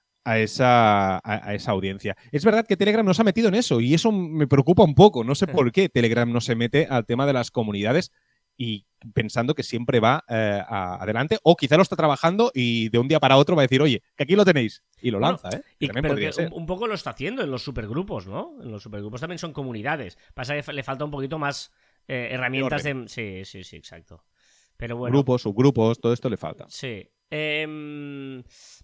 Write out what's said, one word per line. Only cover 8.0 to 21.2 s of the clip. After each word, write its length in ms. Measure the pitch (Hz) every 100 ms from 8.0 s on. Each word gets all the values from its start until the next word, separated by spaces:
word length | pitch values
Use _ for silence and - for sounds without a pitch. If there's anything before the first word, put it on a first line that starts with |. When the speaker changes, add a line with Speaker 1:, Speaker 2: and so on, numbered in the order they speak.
| - _ _ _ _ -
Speaker 1:
y 300 | 117 104 _ _ 113
pensando 400 | 104 110 123 123
que 100 | 123
siempre 340 | - 113 120 127
va, 240 | 110 147 -
eh, 340 | 113 107 101 -
a, 360 | 98 90 92
adelante, 360 | 92 110 147 220
o 140 | 160 170
quizá 180 | 127 156
lo 60 |
está 140 | 190 180
trabajando 560 | 156 139 165 196 240
y 340 | 135 120 117 110
de 80 | 117
un 80 | 131
día 100 | 156
para 180 | 135 135
otro 200 | 147 175
va 60 |
a 20 | 131
decir, 160 | 131
"Oye, 180 | 151 107 _ -
que 60 |
aquí 140 | 139 196
lo 80 |
tenéis", 400 | 185 151 113 - _ _
y 80 | 120
lo 80 | 104
Speaker 2:
Bueno, 140 | 135 -
Speaker 1:
lanza, 160 | 90 -
¿eh? 40 | - -
Speaker 2:
y, 80 | 139
Speaker 1:
También 140 | 110
Speaker 2:
pero 100 | 151
Speaker 1:
podría 140 | 139 156
Speaker 2:
que 40 |
Speaker 1:
ser. 120 | - 165
Speaker 2:
un, 80 | 165
un 60 | 160
poco 200 | 185 226
lo 80 |
está 160 | 208 139
haciendo 320 | 117 143 262
en 80 | 160
los 140 | 127
supergrupos, 640 | - 123 107 131 202 139 92
¿no? 240 | 117 330 285
En 80 | -
los 100 | 104
supergrupos 360 | 113 104 104 120
también 200 | 160 170
son 120 | 170
comunidades. 640 | 147 131 113 117 156 98 - _
Pasa 200 | - 127
que 80 | 147
fa-, 100 | 143
le 120 | 143
falta 200 | 135 135
un 60 | 147
poquito 260 | 143